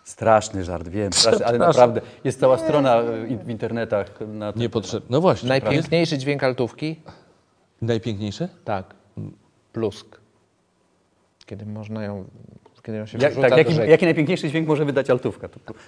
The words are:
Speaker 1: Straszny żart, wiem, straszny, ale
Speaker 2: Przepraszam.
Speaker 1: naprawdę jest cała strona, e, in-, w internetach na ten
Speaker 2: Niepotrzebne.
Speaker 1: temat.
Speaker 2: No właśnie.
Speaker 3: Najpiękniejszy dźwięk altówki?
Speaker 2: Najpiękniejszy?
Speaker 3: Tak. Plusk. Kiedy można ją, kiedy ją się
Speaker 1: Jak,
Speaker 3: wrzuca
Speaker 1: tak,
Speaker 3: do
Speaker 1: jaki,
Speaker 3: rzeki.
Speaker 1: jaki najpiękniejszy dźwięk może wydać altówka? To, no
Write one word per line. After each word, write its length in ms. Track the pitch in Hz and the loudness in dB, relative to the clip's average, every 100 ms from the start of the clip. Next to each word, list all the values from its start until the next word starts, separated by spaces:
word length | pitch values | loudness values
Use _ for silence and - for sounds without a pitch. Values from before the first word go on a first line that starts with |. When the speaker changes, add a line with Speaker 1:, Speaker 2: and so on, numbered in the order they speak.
Speaker 1:
Straszny 600 | - - 107 110 - 98 | -20 -2 4 4 4 -6
żart, 240 | 87 85 87 | -6 -8 -6
wiem, 260 | 101 98 | -6 -2
straszny, 320 | - - 107 117 | 2 2 2 2
ale 80 | 120 | 2
Speaker 2:
Przepraszam. 80 | 175 127 123 | 4 6 6
Speaker 1:
naprawdę 120 | 117 - - | 4 -6 -8
jest 160 | 135 - | -6 2
cała 180 | 131 127 | 4 4
strona, 380 | - 147 135 117 | 2 2 4 2
e, 260 | 117 113 113 | 2 -4 -6
in-, 100 | 113 | -6
w 100 | - | -8
internetach 580 | 110 113 117 113 104 98 - 107 | -8 -6 -4 -2 -2 -4 -10 -12
na 260 | 107 104 | -10 -8
ten 80 | 107 | -4
Speaker 2:
Niepotrzebne. 380 | 117 113 - 110 | -2 -4 -4 -8
Speaker 1:
temat. 100 | - | -2
Speaker 2:
No 100 | 131 | 2
właśnie. 280 | 180 113 123 | 2 2 0
Speaker 3:
Najpiękniejszy 680 | 107 110 147 160 165 165 143 | 0 0 0 0 0 0 -2
dźwięk 260 | 135 143 | -4 -2
altówki? 580 | 135 123 117 - 151 156 - - _ _ _ _ _ - | -2 -2 -4 -6 -10 -10 -16 -20 _ _ _ _ _ -8
Speaker 2:
Najpiękniejszy? 680 | 113 113 120 101 104 - 175 - - | -2 -2 -4 -6 -6 -6 -10 -10 -8
Speaker 3:
Tak. 300 | 98 - - _ 110 104 101 _ _ _ | -8 -8 -20 _ -14 -14 -16 _ _ _
Plusk. 460 | 117 107 - - - _ _ _ _ _ _ _ _ _ _ _ _ - | -6 -6 -6 -16 -20 _ _ _ _ _ _ _ _ _ _ _ _ -16
Kiedy 200 | 104 107 | -14 -12
można 380 | 107 104 110 | -12 -12 -10
ją, 220 | 101 101 - - - - _ _ | -8 -10 -14 -20 -20 -20 _ _
kiedy 140 | - 110 | -10 -10
ją 80 | 110 | -8
się 120 | 113 | 0
Speaker 1:
Jak, 140 | 143 | 0
Speaker 3:
wrzuca 100 | 123 131 | 4 4
Speaker 1:
tak, 40 | |
Speaker 3:
do 60 | 131 | 6
Speaker 1:
jaki, 160 | 160 | 4
Speaker 3:
rzeki. 180 | 156 110 | 4 4
Speaker 1:
jaki 140 | 160 170 | 6 4
najpiękniejszy 440 | 156 151 180 160 | 2 0 -2 -2
dźwięk 180 | 160 156 | -2 0
może 180 | 151 147 | 0 0
wydać 240 | 135 127 | 0 2
altówka? 400 | 123 120 - - | 0 -2 -8 -12
To, 80 | - - | -16 -20
no 60 | - | -20